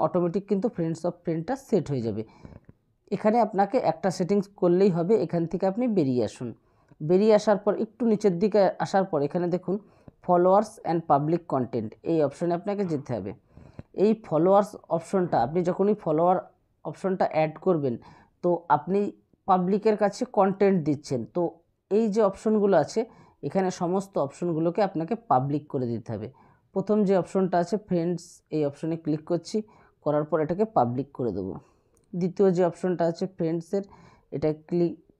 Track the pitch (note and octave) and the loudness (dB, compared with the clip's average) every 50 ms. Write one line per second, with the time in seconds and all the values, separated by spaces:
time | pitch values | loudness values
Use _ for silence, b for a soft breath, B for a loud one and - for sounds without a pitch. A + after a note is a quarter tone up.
0 | - D#3 - F3+ F3 F3 E3+ G3+ G3 - G#3 G3 F#3+ A#3+ - - E3 D#3+ E3 D#3 | 0 0 0 0 0 0 -2 -4 -2 -2 -2 -2 -2 -2 -2 -4 -4 -4 -4 -4
1 | - F3 F3 - - - D#3+ E3 D#3+ - C4 C4 - - A3 F#3 C#3+ - C#3+ C3 | -4 -6 -6 -6 -6 -6 -4 -4 -4 -6 -8 -8 -4 -2 -2 -2 0 -2 -4 -4
2 | A2 A#2 G2+ A2 A2 B B B B B B B B B B _ _ _ _ _ | -4 -4 -6 -6 -8 B B B B B B B B B B _ _ _ _ _
3 | _ - G#3 - - G#3+ G#3+ A#3+ A3+ G3+ - F#3+ G3+ G3 - B3+ - - - - | _ -8 -4 -2 0 2 2 2 2 0 0 0 0 0 0 0 0 0 -2 0
4 | - F#3+ E3 - F#3 D#3 G3+ G#3 F3+ - _ - - F3 F3 F3+ G3 G#3+ D#3+ E3+ | -2 -2 -2 -2 -2 0 0 0 0 -2 _ 0 2 2 4 4 4 4 2 2
5 | F3 F3+ A3+ G#3+ - D#3+ - E3 E3+ E3 - F3+ G3 F#3+ F#3+ A3 B3+ B3+ G#3+ F#3+ | 0 2 2 2 0 0 -2 -2 -2 -2 -4 -2 -2 -2 0 0 -2 0 0 2
6 | D3+ C3+ B2+ B2 A2 G2+ - - B2+ A#2 G#2+ - b b b b b b b b | 2 2 2 0 0 -2 -4 -8 -10 -10 -10 -12 b b b b b b b b
7 | D#3 D3+ F3+ F#3+ G#3 A3 G#3+ G#3 G#3 A3 G#3 F#3+ - G#3 F#3+ - A3 - _ - | 0 2 2 4 6 6 4 4 4 2 0 2 2 -2 -2 -2 -2 -6 _ -2
8 | B3 A3+ G#3+ - - G#3 F3 E3+ G#3+ G#3 F#3+ G#3+ F#3+ E3+ - - - - - G3 | 0 0 0 2 2 0 0 2 0 2 4 4 2 2 2 -2 -4 0 0 0
9 | F#3+ F#3 - D3 C#3+ C#3 - F3+ F3 F3 E3+ F3+ - - F#3 G#3+ - b b b | 0 0 0 -2 -2 -2 -2 -2 -2 -2 -2 -4 -4 -4 -6 -6 -6 b b b
10 | b b b b - - F3+ F3 F3+ F#3 F#3+ G3+ A3+ - - - - - E3 E3+ | b b b b -2 2 2 4 6 6 4 4 2 0 -6 -10 -4 -2 -2 -2
11 | D#3+ - D3 C#3+ D3 D3+ E3+ E3 E3 - - C3 B2 G#2+ - A#2+ G#2+ G#2+ - _ | 0 2 2 2 2 0 -2 -2 -2 -2 -2 -2 -2 -2 -4 -6 -6 -6 -10 _
12 | - - E3 D#3+ D3 C3+ - - F3 E3+ E3+ F3 F#3+ G3+ G3+ G3 G3+ F3 D#3 C3 | -4 -2 0 0 0 0 -2 -4 -4 -2 -2 -2 -4 -4 -4 -4 -4 -4 -4 -6
13 | C#3+ - B2+ G#2 F#2+ G2+ - - _ B B B B B B B B B B - | -6 -6 -6 -6 -6 -8 -12 -14 _ B B B B B B B B B B 0
14 | F#3 G#3+ A3 A3 - - E3 D3+ E3 F#3 G3 G3+ G#3 G3 - - _ - - E3 | 2 2 2 0 -2 -2 0 2 4 6 6 4 4 2 -4 -14 _ -4 -4 -4
15 | E3 - - F#3+ F3+ D#3 - C3+ A#2 B2+ D#3 F3+ F3 F3+ F3 - G3 G3+ G#3+ G#3 | -4 -2 -2 -2 0 0 0 0 0 0 -2 -2 -2 -2 0 0 0 0 0 -2
16 | - F3 D3+ D#3 E3+ F3+ F#3 F3+ - - _ _ _ _ _ _ - D#3+ D3 - | -2 -2 0 2 4 2 2 2 -2 -8 _ _ _ _ _ _ -12 -12 -10 -6
17 | - F#3+ F#3+ F#3 G3+ - - D3+ D#3 D#3 D#3 - - F#3+ F3+ D#3 C#3 C3 A#2 - | -4 -4 -2 0 -2 0 0 0 -2 -2 -2 -2 0 0 0 2 0 -2 -4 -6
18 | B B B B B B B _ - F3 F3 E3+ - - D3 D3+ - F3 F#3+ G3+ | B B B B B B B _ -2 0 0 0 0 0 -2 0 0 -2 -2 -2
19 | G3+ - - _ _ _ _ _ _ - F#3+ F#3 F3+ F3+ G3+ G3+ G3+ A3 G#3+ G3+ | -2 -4 -6 _ _ _ _ _ _ 2 2 2 2 2 0 0 2 0 0 2
20 | G#3+ G3+ G3+ - B3+ - - G#3+ G3 G3 F#3+ G3 G3+ G3 G3 F#3 D3 D3+ D3 C3+ | 0 -2 -2 -4 -8 -2 0 2 2 2 2 2 2 2 2 2 0 0 -2 -4
21 | - - C#3+ A#2+ A2 - - F3 F3 D#3+ - _ _ _ _ _ _ - F#3+ G#3+ | -4 -6 -6 -6 -6 -6 -4 -4 -4 -4 -4 _ _ _ _ _ _ -2 0 0
22 | A3+ A3 F#3+ A3+ A3 F#3+ F#3+ - - A3+ A3 G#3+ G3 G3+ F#3+ E3 C#3+ - - A3 | 2 2 2 2 2 2 0 -2 -2 0 2 2 4 4 4 4 2 2 -2 -4
23 | B3 - b b b b b b - D3 - F#3+ F#3+ F3+ D#3+ - F#3 E3+ F#3 G3+ | -4 -6 b b b b b b -8 -4 -2 -2 -2 -2 -2 -4 -4 -2 -2 -2
24 | G3 G3 - F3+ C#3+ C3+ - - F3 F3 E3 D#3 E3 F3 E3+ - G#3 E3+ - D#3 | -4 -4 -4 -4 -4 -4 -4 -6 -4 -4 -2 -2 -2 -2 0 0 -2 -2 -2 -4
25 | E3 E3 - - - - C3+ B2+ C#3 C#3 D3 D3 D3 - - C#3 B2 A#2 A#2 G#2+ | -6 -6 -6 -6 -2 0 0 0 2 0 -4 -4 -6 -6 -6 -4 -4 -4 -6 -6
26 | - - A#2 G2 G#2 A2+ - b b b b b b b - G3 F#3 - G#3 G#3+ | -8 -8 -10 -8 -10 -12 -14 b b b b b b b -6 -6 -2 0 0 2
27 | G#3 F#3 G3 F3+ E3+ - - G3 F#3+ E3+ F3+ F3 F3 F3 A3 G3 G#3 - F#3 E3+ | 2 2 2 0 0 -2 -2 -2 0 0 0 0 -2 -2 -4 -6 -4 -2 -2 -2
28 | E3 F3 F3 E3 - - - - _ - - D#3 D3+ C#3+ C#3+ - - D#3+ E3 D#3+ | -2 -2 -4 -6 -8 -14 -20 -20 _ -6 -4 -2 -2 -2 -4 -6 -6 -6 -6 -6
29 | - - D#3 D3+ D3+ - C3 - - - - A3 G#3+ b b b b b b b | -4 -4 -4 -4 -4 -4 -4 -4 -4 -4 -6 -6 -6 b b b b b b b
30 | - D3+ D3 D3 D3+ D3+ F3 D#3+ D3+ C#3+ F3 F#3 G#3+ G#3+ - D3+ B2 A#2+ B2 B2+ | -4 -2 0 0 0 0 0 0 0 0 0 -2 -2 0 2 2 2 2 0 -4
31 | C3 - - - C3 A#2 F#2 G2 F#2+ F#2+ - - - b b b b b _ _ | -6 -8 -6 -6 -4 -4 -4 -4 -6 -6 -8 -10 -14 b b b b b _ _
32 | _ _ - F3+ F3+ F3+ F3 - G3+ F#3+ F3+ F3 F#3 E3+ F3 - - F#3 F3+ D#3+ | _ _ -6 -4 -4 -2 0 2 4 4 4 4 2 0 0 -2 -4 -2 0 0
33 | E3+ E3 E3+ - G3 F#3 - - F3 D#3+ E3 E3+ E3+ - - G3 G3 b b b | 0 -2 -2 -2 -6 -8 -6 -4 -4 -2 -2 -4 -4 -4 -6 -6 -6 b b b
34 | b b b b b b - D3+ D3+ D#3 D#3 D#3 - - F3+ F3 E3+ E3 - - | b b b b b b -6 -2 -2 -2 -2 -4 -6 -4 0 0 0 0 -2 -6
35 | _ _ _ | _ _ _